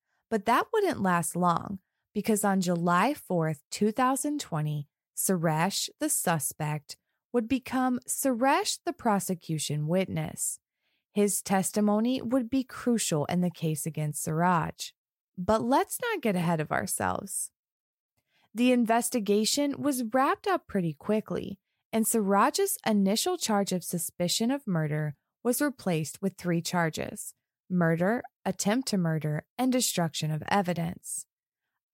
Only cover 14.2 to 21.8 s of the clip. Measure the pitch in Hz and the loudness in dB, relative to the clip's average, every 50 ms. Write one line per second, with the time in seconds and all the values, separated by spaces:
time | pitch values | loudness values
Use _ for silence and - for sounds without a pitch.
14.2 | - 165 156 156 170 180 180 165 151 - - - - - - _ _ _ _ _ | -4 -2 0 2 2 4 4 2 0 -2 -6 -10 -12 -14 -14 _ _ _ _ _
15.2 | _ _ _ - 180 180 214 220 233 233 262 311 381 - - - - 480 453 359 | _ _ _ -8 0 0 2 2 2 2 2 2 2 0 -4 -4 -2 -2 -2 0
16.2 | - 226 196 180 170 165 175 160 151 - - - - 185 - - 101 92 92 - | 0 0 0 2 2 2 2 0 0 0 -2 -2 -2 -2 -4 -2 -2 -2 -2 -2
17.2 | - 196 - - - - - _ _ _ _ _ _ _ _ _ _ _ _ _ | -6 -8 -8 -8 -8 -8 -12 _ _ _ _ _ _ _ _ _ _ _ _ _
18.2 | _ _ _ _ _ _ _ 214 247 254 254 247 240 208 226 233 233 - - 247 | _ _ _ _ _ _ _ 2 4 4 6 4 4 4 2 2 2 2 -2 -2
19.2 | 202 185 202 208 220 208 - 285 285 285 277 - 247 285 285 247 254 214 214 262 | 0 2 2 2 2 2 2 0 0 0 -2 -2 -2 -2 -2 -2 -4 0 2 2
20.2 | 262 302 370 - - 415 370 330 - - - 202 175 165 147 - - - 208 220 | 2 2 0 0 0 -2 -2 -2 -2 -4 -2 -2 0 0 -4 -4 -2 -2 0 0
21.2 | 208 - 180 - - - 196 - _ _ _ _ | 0 -4 -6 -6 -6 -8 -12 -14 _ _ _ _